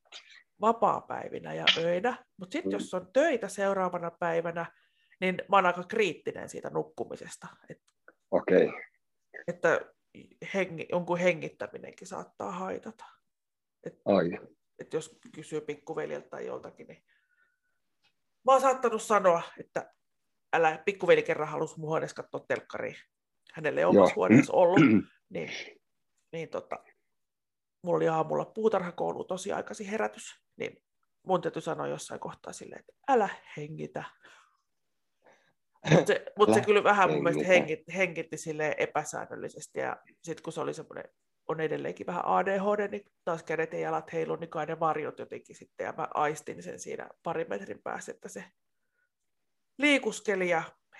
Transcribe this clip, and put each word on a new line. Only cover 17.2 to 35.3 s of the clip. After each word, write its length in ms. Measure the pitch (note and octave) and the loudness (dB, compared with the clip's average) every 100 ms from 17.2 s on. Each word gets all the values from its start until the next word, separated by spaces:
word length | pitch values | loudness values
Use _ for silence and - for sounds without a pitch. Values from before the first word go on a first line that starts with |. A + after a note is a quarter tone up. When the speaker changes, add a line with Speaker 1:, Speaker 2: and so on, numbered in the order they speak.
| _ _ _ _ _ _ _ _ _ _ _ _ | _ _ _ _ _ _ _ _ _ _ _ _
Speaker 1:
mä 80 | B3 | 4
oon 80 | C4 | 6
saattanut 420 | C4 B3+ A#3 A3 | 6 2 0 -2
sanoa, 400 | - G#3 F#3 E3+ - - | 2 4 6 4 0 -16
että 360 | - - - _ _ _ _ _ - | -10 -10 -10 _ _ _ _ _ -2
älä, 300 | D#3 D#3+ D#3+ | 2 2 2
pikkuveli 380 | - G3 F3 D#3 | -4 -2 6 6
kerran 260 | D3+ D#3 D3+ | 6 -2 -2
halusi 320 | D3+ D#3+ - | -4 -6 -6
mun 80 | D#3 | -4
huoneessa 340 | D#3 D3+ - | -4 -4 -10
katsoa 220 | - C#3+ - | -10 -12 -4
telkkaria. 460 | A#2 - - A2+ - - _ _ _ _ | -6 -6 -8 -8 -10 -20 _ _ _ _
Hänellä 280 | - D#3 C#3+ | -6 -4 2
ei 20 | |
Speaker 2:
Joo. 80 | E3 | 6
Speaker 1:
omassa 240 | G3 F3+ G#3+ | 8 8 6
huoneessa 360 | F#3 G#3+ - | 6 6 6
ollut, 280 | - F3 E3+ | 4 6 8
Speaker 2:
<clears throat> 540 | C3+ A2+ - _ _ | 8 6 2 _ _
Speaker 1:
niin, 160 | F3 D#3 - - - _ _ _ _ _ | -10 -8 -10 -14 -18 _ _ _ _ _
niin 160 | E3 D3+ | -12 -8
tota, 360 | - - - _ _ _ _ _ _ _ _ _ _ | -10 -8 -12 _ _ _ _ _ _ _ _ _ _
mulla 140 | F3 D#3+ | -2 2
oli 120 | E3 | 2
aamulla 360 | D#3+ D3+ D3+ | 2 0 -2
puutarhakoulu 800 | - - G#3+ G3 F3 E3+ E3 - | -4 0 2 2 -2 -4 -4 -4
tosi 280 | - F#3 G3+ | -6 -8 -4
aikaisin 340 | F3 - G#3 G3 | -6 -6 -10 -8
herätys, 560 | G#3+ G#3+ - - - _ - | -4 -4 -6 -18 -20 _ -10
niin 280 | - - _ _ _ _ - | -10 -10 _ _ _ _ -2
mun 140 | F3+ | -2
täytyy 220 | D#3+ D#3+ | -2 -6
sanoa 240 | E3 D3+ C#3+ | -8 -6 -6
jossain 320 | D3+ - - | -8 -10 -12
kohtaa 320 | - - - | -12 -14 -16
silleen, 280 | - - - | -16 -16 -18
että 120 | _ _ - | _ _ 0
älä 200 | B3 F#3 - - - | 2 2 -4 -16 -14
hengitä. 480 | D3+ D#3 D3+ D3+ D3+ _ - - _ _ _ _ _ _ _ _ _ | -12 -10 -10 -10 -12 _ -20 -20 _ _ _ _ _ _ _ _ _